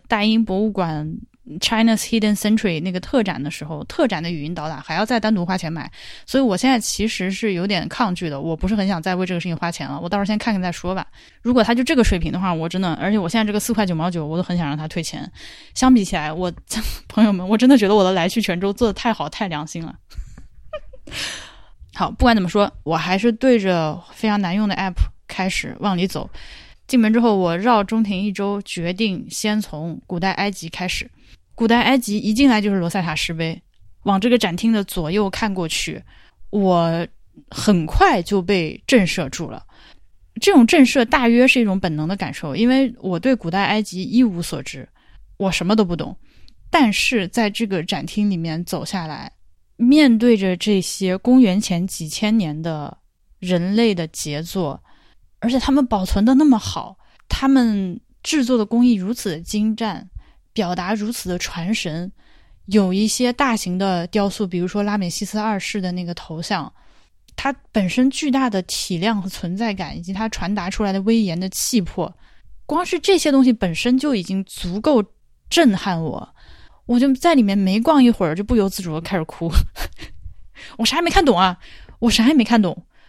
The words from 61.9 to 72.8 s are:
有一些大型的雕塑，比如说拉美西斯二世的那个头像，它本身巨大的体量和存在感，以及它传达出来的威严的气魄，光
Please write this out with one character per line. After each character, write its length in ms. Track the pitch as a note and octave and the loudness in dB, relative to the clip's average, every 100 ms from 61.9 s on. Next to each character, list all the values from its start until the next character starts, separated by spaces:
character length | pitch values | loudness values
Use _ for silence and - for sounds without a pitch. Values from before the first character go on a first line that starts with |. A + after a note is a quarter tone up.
| D#3+ F#3 - _ _ _ - - | -8 -10 -14 _ _ _ -20 0
有 260 | G#3 F#3 | 2 2
一 140 | F#3+ G#3+ | 0 0
些 260 | - B3 | 0 -2
大 240 | A#3+ C4+ A3 | 0 0 0
型 200 | F3+ F3+ | -2 -2
的 300 | G3 F3 F3 | -2 -2 -2
雕 220 | G#3+ G3+ | 0 0
塑， 180 | - F#3+ | -2 -4
比 120 | F3+ | -2
如 100 | F3+ | -2
说 140 | G#3 | -2
拉 140 | G#3 G#3 | -2 -2
美 120 | F3 | -4
西 160 | - | -6
斯 140 | G3 G#3+ | -6 -4
二 200 | A3 G3+ | -2 -2
世 220 | - G#3 | -4 -4
的 100 | F#3 | -4
那 120 | F3+ | -4
个 100 | E3+ | -6
头 260 | E3+ - D#3+ | -8 -10 -10
像， 300 | - F#3 F3+ - - _ _ _ _ - | -4 -4 -4 -14 -20 _ _ _ _ -6
它 160 | - - _ | -6 -6 _
本 160 | A3 F#3 | -2 0
身 200 | B3 C4 | 2 2
巨 200 | - D4+ | 0 -2
大 180 | C4+ B3+ | 0 0
的 140 | G3 | -2
体 360 | F3+ - - E3+ | -4 -8 -4 -2
量 220 | G#3 G#3 | 0 -2
和 80 | F#3 | -4
存 280 | - E3+ F#3+ | -8 -8 -4
在 180 | A3+ | -4
感， 220 | G3 D3+ D#3+ | -4 -8 -10
以 40 | |
及 120 | E3+ | -8
它 160 | F#3+ A3 | -6 -6
传 260 | - A3+ | -4 -4
达 140 | G#3 F3 | -4 -4
出 160 | - | -2
来 80 | G#3 | -2
的 80 | G3 | 0
威 180 | G3 A3+ | 2 2
严 180 | G3 E3+ | 2 -2
的 80 | F#3 | -6
气 320 | - - A#3+ | -6 0 0
魄， 340 | E3+ - D#3 - - - - - - | 0 -4 -6 -8 -20 -20 -20 -18 -4
光 180 | D4+ | -4